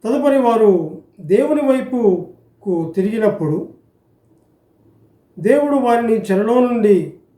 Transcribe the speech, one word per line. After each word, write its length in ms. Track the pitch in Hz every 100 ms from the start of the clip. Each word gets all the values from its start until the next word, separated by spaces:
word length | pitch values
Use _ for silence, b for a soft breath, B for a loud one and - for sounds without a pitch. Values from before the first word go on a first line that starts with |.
| 214
తదుపరి 320 | 277 285 269
వారు 640 | 240 233 214 180 160 156 - _
దేవుని 420 | 151 202 294 302
వైపుకు 1300 | 269 262 254 254 220 180 - - _ _ 202 170 160 -
తిరిగినప్పుడు 760 | 190 220 208 202 151 156 - - _ _ _ _ _ _ _ _ _ _ _ _ _ _ _ -
దేవుడు 360 | 170 285 294 277
వారిని 380 | 240 233 233
చెరలో 460 | 220 180 190 220 247
నుండి 540 | 247 240 208 190 160 - _